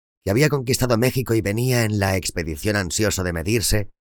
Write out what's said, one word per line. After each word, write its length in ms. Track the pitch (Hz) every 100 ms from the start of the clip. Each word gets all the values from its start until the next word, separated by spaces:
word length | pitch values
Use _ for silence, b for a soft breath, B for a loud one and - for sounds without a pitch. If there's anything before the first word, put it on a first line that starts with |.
| _ _
que 60 | 95
había 200 | 110 151
conquistado 480 | 147 120 117 123 110
México 360 | 127 131 110
y 80 | 113
venía 440 | 98 110 127 123 110
en 120 | 104
la 200 | 95 95
expedición 580 | - 90 80 76 107 104
ansioso 480 | 87 - 101 98
de 100 | 90
medirse 560 | 85 78 113 - 107 101 -